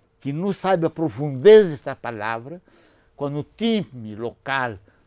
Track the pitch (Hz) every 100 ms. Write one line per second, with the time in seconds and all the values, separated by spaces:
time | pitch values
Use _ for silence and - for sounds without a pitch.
0 | _ _ 135 147 196 185 190 185 160 -
1 | 160 104 151 131 175 220 185 147 139 131
2 | 117 113 107 113 123 180 _ _ _ _
3 | _ - 143 147 139 - 226 220 165 127
4 | 107 107 117 - 135 135 123 98 _ _